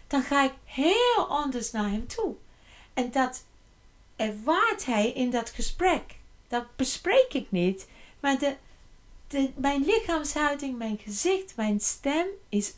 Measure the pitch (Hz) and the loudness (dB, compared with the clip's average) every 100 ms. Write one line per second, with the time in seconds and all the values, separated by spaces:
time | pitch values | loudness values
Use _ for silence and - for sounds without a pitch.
0 | - 277 262 285 269 262 - - 302 440 | -4 -2 2 2 2 0 -12 0 2 4
1 | 494 453 320 294 294 247 214 226 202 214 | 4 2 0 -2 -2 -4 -4 -2 -2 -2
2 | 247 - 403 214 - - - - - - | -4 -4 -4 -6 -16 -20 -20 -20 -10 -4
3 | 247 269 254 - - - - _ - - | -2 0 0 -2 -18 -20 -20 _ -20 -20
4 | - - 220 208 226 339 453 427 - 226 | -16 -6 -4 -4 0 2 2 0 -2 0
5 | 214 262 247 240 226 - 226 - 359 311 | 0 0 -2 -2 -4 -2 -2 2 2 2
6 | - - - - - 240 233 - 262 - | -2 -20 -20 -20 -4 -4 -4 -2 -2 -2
7 | 349 508 508 277 - 185 180 190 - - | 2 4 4 2 -2 0 0 0 -8 -20
8 | - - 277 269 285 277 - - - - | -20 -6 0 0 0 -4 -14 -20 -20 -20
9 | - - - 277 262 - 262 285 285 453 | -20 -20 -6 0 0 0 0 2 2 2
10 | 440 330 285 302 294 285 277 247 226 214 | 2 -2 -2 0 0 0 -6 -6 -4 -6
11 | - 208 349 381 381 - 214 208 - - | -6 -2 0 0 -2 -4 0 0 0 -2
12 | 277 294 370 403 - 208 202 | 0 0 0 -6 -4 -2 -2